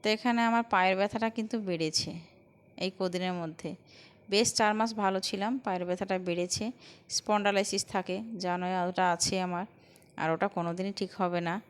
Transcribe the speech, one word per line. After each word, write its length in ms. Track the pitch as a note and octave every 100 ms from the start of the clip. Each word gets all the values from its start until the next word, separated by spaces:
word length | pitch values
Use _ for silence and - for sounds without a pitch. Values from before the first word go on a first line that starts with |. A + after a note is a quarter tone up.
তো 40 | G#3+ A3
এখানে 240 | B3 A#3 A#3
আমার 140 | A#3 A#3
পায়ের 220 | G3 F#3 F#3+
ব্যথাটা 300 | G3+ A3 A3+ A3+
কিন্তু 180 | A3 A3+ G3
বেড়েছে 440 | E3+ D#3+ - - E3 E3 - _ _ - -
এই 60 | F#3 F#3
কদিনের 380 | F#3 F3 F#3 F3+
মধ্যে, 280 | E3 D#3+ E3 F3+ - - - - -
বেশ 160 | G3+ A#3 -
চার 140 | G#3+ G#3+
মাস 100 | A3+ A3
ভালো 160 | G3 F#3+ -
ছিলাম, 240 | G3 G3+ B3+ A#3
পায়ের 180 | F#3 F3
ব্যথাটা 280 | F3+ F#3+ F#3 F#3
বেড়েছে। 380 | F3 F3+ - A3 - - - _ -
স্পন্ডালাইসিস 680 | - G#3 G3+ G3+ G3+ G3 -
থাকে, 220 | G3 F#3 F#3 A3+ A3+
জানোই, 300 | F3+ F3+ F3+ F#3 F3+
ওটা 160 | F3+ F3+ E3+
আছে 180 | - F#3+ F#3
আমার, 200 | F3 G3 - - - - -
আর 60 | D#3+ D#3+
ওটা 120 | G3+ F#3
কোনোদিনই 360 | E3+ F3 F#3+ G3
ঠিক 120 | F#3 -
হবে 180 | F3+ F3 E3+
না 80 | F3+ -